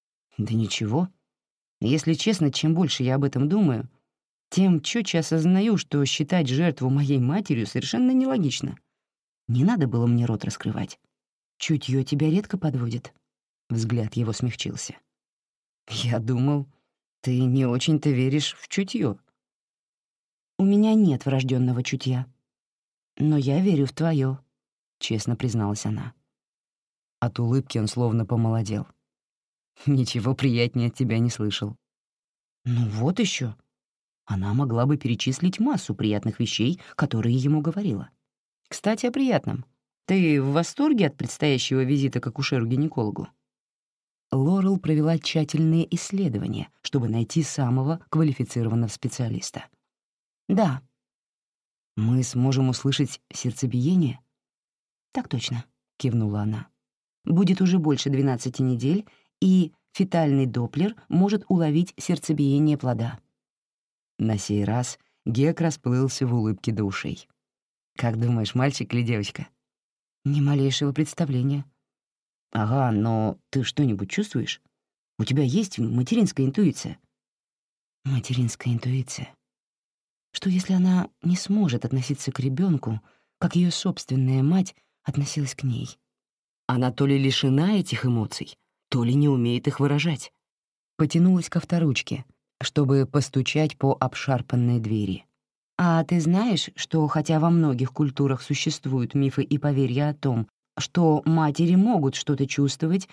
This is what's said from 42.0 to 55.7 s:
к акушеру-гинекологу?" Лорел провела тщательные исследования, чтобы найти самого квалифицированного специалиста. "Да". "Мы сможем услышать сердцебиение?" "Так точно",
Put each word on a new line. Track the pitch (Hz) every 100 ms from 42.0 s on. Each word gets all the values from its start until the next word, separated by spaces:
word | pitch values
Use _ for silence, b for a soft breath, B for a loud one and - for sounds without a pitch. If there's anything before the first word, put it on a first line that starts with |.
| 135 123
к | 123
акушеру-гинекологу?" | - 131 131 113 131 151 135 107 - - _ _ _ _ _ _ _ _ _ _
Лорел | 135 139 190 190 190
провела | - 151 151 165
тщательные | - 160 147 156 160 165 165
исследования, | 170 - 196 180 107 95 104 - _
чтобы | - 139 117
найти | 113 113 165
самого | 143 - 123 127 135 165 -
квалифицированного | 156 160 127 120 120 113 117 113
специалиста. | - 127 - 117 110 - - - _ _ _ _ _ _ _ -
"Да". | 196 185 131 - _ _ _ _ _ _ _ _ _ _ -
"Мы | 110 127
сможем | 123 123 131 131 131
услышать | 123 139 135 131 - -
сердцебиение?" | - 127 - 123 123 135 185 143 117 _ _ _ _ _ _ _ _ _
"Так | - 247
точно", | 120 - 117 -